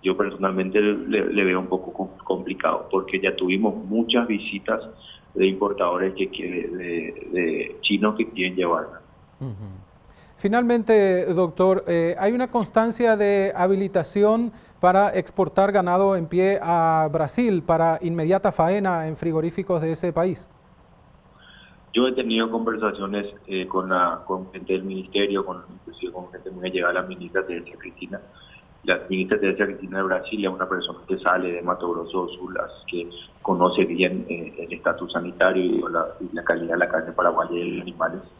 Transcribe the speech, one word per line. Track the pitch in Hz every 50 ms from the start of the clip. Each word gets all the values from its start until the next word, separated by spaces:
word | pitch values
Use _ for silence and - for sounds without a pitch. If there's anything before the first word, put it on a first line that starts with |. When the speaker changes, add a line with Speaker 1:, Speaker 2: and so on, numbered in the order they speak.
| -
Speaker 1:
yo | 92 92 95
personalmente | 101 92 - 90 95 95 92 95 95 95 95 107 104
le, | 104 101 101 101 - 110 104 92 87 -
le | 101 98
veo | 92 92 92
un | 92
poco | 92 92 90 - -
com-, | - - 98 - - - -
complicado, | - 95 90 92 92 95 - - 80 80 - - -
porque | - 95 92 - - 95
ya | 95 95 -
tuvimos | 87 92 90 92 95 110 107 98
muchas | - - 92 104 113 117 117 - 120 117
visitas | 113 110 98 - - - 98 - - 110 98 - 113 - - - - - - - - -
de | 98 95
importadores | 98 95 95 101 101 101 98 95 87 87 90 95 95 95
que | 98 95 92
quiere-, | - - 85 90 90 87 85 85
de, | 87 90 90 87 85 85 82 82 - - - - 87
de | 90 87 82 80 82 82 - - -
chinos | - - 104 98 98 107 107
que | 107 - -
quieren | - 92 92 92 92
llevar. | 92 90 87 85 80 80 - - - - _ - _ - _ _ _
Speaker 2:
Ujú. | 135 135 110 95 107 101 95 95 95 _ _ - _ - - - - - -
Finalmente, | _ - 202 214 240 247 233 240 240 220 - 226 214 202 196 185 180 180 - 180
doctor, | 170 185 170 - - 185 190 190 190 -
eh, | - 170 170 165 170 175 -
hay | 190 202 233
una | 247 254 247
constancia | 247 247 214 - - 226 220 233 226 - 240 233 220
de | 208 208 202 202 202 196 196 -
habilitación | - 180 185 196 196 196 190 196 190 156 - - 202 202 208 220 226 240 233 - - - - - _
para | - 180 180 190 202 208 -
exportar | 185 180 - - - 185 - - - 196 196 202
ganado | 202 180 175 175 185 196 196 196
en | 185 165
pie | 156 - 180 185 196 202 -
a | - 165 170 170 165 165 160 160 156 156
Brasil | 147 160 156 143 - - 247 233 202 175 147
para | - 165 160 165 165 160 - 185
inmediata | 170 170 170 160 160 185 196 - 208 -
faena | - 165 165 190 208 202 190 180 165 160 160
en | 156
frigoríficos | 156 - 170 160 160 156 170 170 - 190 190 185 165
de | 156 160 160
ese | 156 - 180 160
país. | 170 170 185 175 - - - - _ _ - - _ - _ - _ _ - _ - _ - _ _ - - - - - - - - - _ -
Speaker 1:
Yo | 113 127 127
he | 127
tenido | 131 - 113 113 113 113 113
conversaciones, | 113 117 113 117 110 107 107 104 - 98 98 98 101 104 101 - - - -
eh, | - 95 95 92
con | 90 - 95 92 92
la, | 92 92 90 87 90 90 -
con | - 95 92 92 - -
gente | 95 90 - 95
del | 95 95
ministerio, | 95 95 95 92 - - 101 101 101 101 98 95
con, | 92 90 90 87 - 90
inclusive | 92 - - - - - 90 85
con | 92 90 90
gente | - 92 - 92
muy | 92 90 90 92
allegada | 92 92 87 87
a | 90 92 92
la | 92
ministra | 92 87 87 85 - 98 95
Teresa | - 87 87 87 - - -
Cristina. | - 90 85 - 90 85 92 98 - - - - - - - - - _ - _ _
La | - 90 87 - -
ministra | 95 92 92 - - 104
Teresa | 101 98 95 - 104
Cristina | 98 98 - 98 92 92
de | 95 95
Brasil | 95 92 90 - - - 104 101
es | 95
una | 92 90 92 90
persona | 95 90 87 - 95 - - -
que | 95 -
sale | - 87 90 92 92 90 87
de | 87 87
Mato | 90 90 - - 87
Grosso | 85 82 85 85 - 92 90
do | 87
Sul, | 87 87 90 90 90 87
así | 85 - - - -
que | - - 87 85 85 - - - - - -
conoce | - - 95 87 90 90 90 - 92
bien, | 82 85 85 92 87 92 92 80 -
eh, | 85 85 82 76 - -
el | 82 82 87
estatus | 82 - 90 85 85 87 87 -
sanitario | 87 85 87 90 - 92 92 95 92 90
y | 90 67 65 67 85
la, | 82 82 82 - - -
y | 90 87 -
la | 87 85
calidad | - 85 85 85 82 82
de | 87
la | 90 87
carne | - 87 82 87 85
paraguaya | - 90 85 82 82 82 82 85
y | 85
de | 87 85 87
los | 92 -
animales. | 90 - - 82 80 82 - - - -